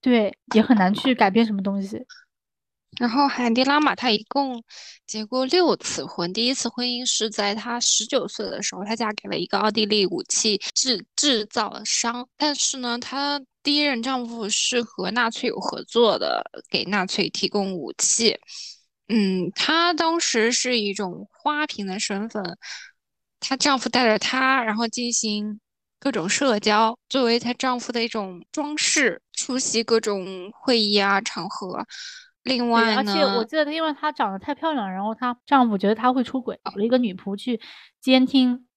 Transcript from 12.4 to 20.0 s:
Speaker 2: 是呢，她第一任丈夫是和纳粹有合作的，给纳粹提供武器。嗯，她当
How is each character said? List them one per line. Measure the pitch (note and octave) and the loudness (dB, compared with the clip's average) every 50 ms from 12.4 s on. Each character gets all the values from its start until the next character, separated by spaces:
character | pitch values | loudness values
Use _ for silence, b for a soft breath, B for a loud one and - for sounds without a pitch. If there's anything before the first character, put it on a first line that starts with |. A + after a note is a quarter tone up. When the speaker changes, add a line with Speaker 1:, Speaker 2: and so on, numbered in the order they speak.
| D4 D4+ C#4+ | 0 0 0
Speaker 2:
是 | C#4+ - - - C4+ | 0 -2 -2 -2 -4
呢， | B3 A#3+ A#3 A#3+ | -4 -4 -4 -6
她 | B3 - B3+ C#4 C#4+ C#4+ C#4+ C#4+ C4 _ _ _ | -6 -8 -6 -4 -2 -2 -4 -4 -8 _ _ _
第 | _ C#4 C#4+ | _ 0 2
一 | D4 D4 | 2 2
任 | C#4+ C4 A3+ | 2 0 -2
丈 | A3+ C4 C4 B3+ B3 | -2 -2 -4 -4 -4
夫 | A#3 A#3 A#3 A3 G3+ | -6 -8 -8 -4 -2
是 | G#3+ - - - B3+ A#3+ | -2 -2 -2 0 0 -2
和 | A#3+ - - - F#3 F#3 | -2 -2 -6 -6 -6 -2
纳 | G#3+ B3 A#3+ A3+ | 0 0 0 0
粹 | A#3 - - A3+ | -2 -2 -4 -2
有 | - - | -2 -2
合 | F#3 - - - - | -6 -6 -6 -6 -12
作 | - - A3+ A#3+ G#3+ D#3+ A#2 | -2 4 4 6 6 4 2
的， | - C#2+ A#1+ G#1+ - - - - - _ | 0 0 -2 -2 -4 -6 -14 -18 -10 _
给 | - B2+ G#2+ | -4 -4 -2
纳 | - G#3 G3+ F3+ | 0 -2 -2 -2
粹 | F#3+ - - F#3 - | -2 -2 -2 -2 -2
提 | - - - - | -2 -4 -4 -2
供 | - G#3 G3 G3 F#3+ | 0 0 -2 -2 -4
武 | F3 C3+ - - | -6 -8 -10 -6
器。 | - - - - - A#3 A3 - - B B B B B B B B B B _ _ _ - | -2 0 0 2 2 2 2 0 0 B B B B B B B B B B _ _ _ 0
嗯， | G#3+ A3+ G3+ F#3+ F#3+ F#3 F3+ E3 - | 2 2 2 2 2 0 -2 -4 -2
她 | - - - D#4 E4 E4+ F4 F4 | -2 0 2 2 4 4 2 2
当 | D4+ | 2